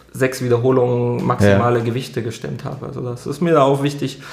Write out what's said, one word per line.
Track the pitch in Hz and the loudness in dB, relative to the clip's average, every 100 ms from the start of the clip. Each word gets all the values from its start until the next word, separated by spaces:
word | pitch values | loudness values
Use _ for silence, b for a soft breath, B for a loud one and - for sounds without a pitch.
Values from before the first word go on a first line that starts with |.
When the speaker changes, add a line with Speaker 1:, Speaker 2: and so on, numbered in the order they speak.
| _ | _
Speaker 1:
sechs | - 131 - | -2 -2 0
Wiederholungen | 123 117 127 131 123 120 120 120 - | 0 2 4 4 2 0 0 -2 -2
maximale | - 101 98 120 120 | 2 4 4 4 2
Speaker 2:
Ja. | |
Speaker 1:
Gewichte | 117 123 - - | 0 -4 -6 -6
gestemmt | 113 - 139 127 | -8 -8 -10 -8
habe. | - 131 120 | -10 -10 -10
Also | 127 | -8
das | 123 120 - | -8 -8 -8
ist | 143 | -2
mir | 175 | 2
da | 160 | 4
auch | 139 139 | 4 4
wichtig, | 143 143 135 - B | 0 -2 -6 -8 B